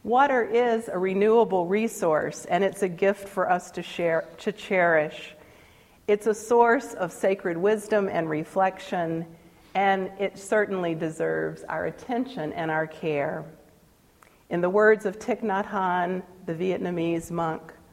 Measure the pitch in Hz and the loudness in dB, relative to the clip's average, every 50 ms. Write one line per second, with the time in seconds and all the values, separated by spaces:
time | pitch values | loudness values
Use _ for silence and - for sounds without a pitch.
0 | - 208 233 254 285 285 269 247 220 196 214 233 247 240 226 226 226 - - 180 | -2 2 4 4 4 6 4 2 2 2 2 2 4 4 2 0 -2 -4 -2 -2
1 | 185 190 190 196 202 214 220 233 220 190 - 185 170 170 196 214 226 220 - - | 0 0 2 4 4 6 6 6 6 4 2 0 2 2 2 2 0 0 -2 0
2 | 196 170 156 151 - 151 151 - - - 175 180 196 190 - - 202 185 170 165 | 2 2 2 2 0 -2 -6 -10 -4 -2 0 2 2 0 0 -2 -4 -4 0 2
3 | 196 196 202 - 196 202 - 190 180 175 185 180 - - - 180 165 - - - | 2 2 2 0 -8 -8 -2 -2 0 2 0 -2 -2 -8 -10 -10 -10 -8 -6 -2
4 | 175 165 165 160 151 - - - - 220 196 - - - 196 185 175 170 165 156 | 0 2 2 0 -2 -4 -16 -6 -6 -6 -6 -6 -6 -2 2 2 4 4 4 4
5 | 151 156 - - - - - - - - - - - - _ - _ _ _ _ | 2 0 -6 -12 -16 -18 -20 -20 -20 -20 -20 -20 -20 -20 _ -20 _ _ _ _
6 | _ - 208 208 - 226 214 220 - - 240 233 233 233 226 - 180 - - - | _ 0 0 2 2 -2 -2 -2 0 2 4 6 6 6 6 2 0 -6 -6 -6
7 | 185 170 - - - 196 190 196 - 196 170 165 180 208 220 214 208 - 226 208 | -6 -6 -4 -2 0 0 0 0 -2 -4 -2 2 2 2 2 2 0 0 0 0
8 | 196 190 - 170 165 160 156 151 170 - - 190 190 190 185 - - - 202 180 | 0 0 -2 -2 -2 -2 -2 -4 -4 -2 0 0 0 0 0 -4 -10 -6 -4 -2
9 | 170 165 165 165 165 - - - - - _ _ _ - - 185 196 196 196 190 | -2 -2 -2 -4 -6 -8 -14 -20 -20 -20 _ _ _ -6 -2 2 2 2 2 2
10 | 185 - - - 202 190 - - - - 226 214 208 202 196 185 180 170 165 156 | -2 -6 -4 -4 -4 -4 -4 -8 -4 0 2 2 2 2 0 -2 -2 -2 -2 -2
11 | 160 160 160 - 160 160 160 160 160 156 160 160 - - 160 160 175 165 160 - | -4 -6 -4 -2 -2 -2 -2 -2 -2 -4 -6 -10 -10 -8 -6 -4 -4 -6 -8 -10
12 | - - 240 233 254 254 - 180 151 151 - - 165 160 156 156 160 156 - - | -10 -6 -4 -4 -4 -6 -6 -8 -8 -6 -6 -6 -4 -2 -2 -2 -4 -4 -8 -6
13 | - 160 151 143 139 156 175 160 156 160 - - _ _ _ _ _ _ _ _ | -4 -2 -2 -2 -2 -4 -4 -8 -10 -14 -18 -20 _ _ _ _ _ _ _ _
14 | _ _ _ _ - _ _ _ _ _ 170 175 175 180 190 208 214 214 220 208 | _ _ _ _ -20 _ _ _ _ _ -2 0 0 2 4 6 6 6 6 4
15 | 208 196 185 - - - 226 208 240 214 190 196 208 - 220 202 190 180 180 180 | 2 -6 -6 -6 -4 -4 -4 -2 -2 -2 -2 -2 -2 -2 -2 -2 0 0 0 0
16 | 175 175 185 185 - - - - - - 165 160 180 190 180 - 185 180 175 170 | 0 -2 -4 -6 -8 -12 -20 -14 -8 -8 -6 -4 -2 -2 -2 -2 -2 -4 -2 -2
17 | 165 170 170 165 165 - 170 170 165 160 160 - - - - - - _ | -2 0 -2 -2 -4 -6 -4 -4 -2 -2 -4 -6 -10 -16 -20 -20 -20 _